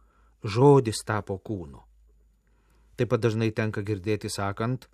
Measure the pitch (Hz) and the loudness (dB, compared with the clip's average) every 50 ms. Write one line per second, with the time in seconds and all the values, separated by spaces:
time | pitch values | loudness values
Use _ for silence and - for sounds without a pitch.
0 | _ _ _ _ _ _ _ _ - 107 98 120 139 147 143 135 120 110 104 - | _ _ _ _ _ _ _ _ -8 -2 2 6 8 8 8 6 6 2 -2 -6
1 | - - 110 104 - - 98 92 - - 107 92 80 71 65 - - _ _ _ | -4 -4 -4 -4 -4 -6 -8 -8 -8 -8 -8 -8 -10 -12 -16 -20 -20 _ _ _
2 | _ _ _ _ _ _ _ _ _ _ _ _ _ _ _ _ _ _ _ - | _ _ _ _ _ _ _ _ _ _ _ _ _ _ _ _ _ _ _ -4
3 | 120 - 127 110 113 117 107 113 113 110 107 - 110 107 101 110 101 107 107 92 | -2 0 0 2 2 2 2 2 0 0 0 0 -2 -2 -2 -4 -4 -4 -6 -4
4 | 87 110 107 101 - 107 - - 98 98 98 - 113 120 131 - - - | -2 -4 -4 -4 -4 -6 -6 -4 -4 -4 -4 -4 -4 -4 -4 -6 -8 -14